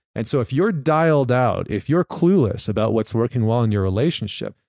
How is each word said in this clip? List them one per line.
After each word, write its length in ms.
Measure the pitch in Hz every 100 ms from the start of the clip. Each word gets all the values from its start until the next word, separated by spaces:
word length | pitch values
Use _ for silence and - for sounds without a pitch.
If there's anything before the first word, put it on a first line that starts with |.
| _
And 140 | - 113
so 120 | 143
if 120 | 113
you're 200 | 131 202
dialed 600 | 170 135 156 165 147 123
out, 360 | 123 120 92 -
if 200 | 101 -
you're 160 | 165
clueless 640 | 175 - 170 196 110 - -
about 240 | 101 107
what's 220 | 110 107
working 320 | 113 113 123 110
well 160 | 120
in 80 | 113
your 100 | 104
relationship, 760 | 95 95 156 - - - 104 -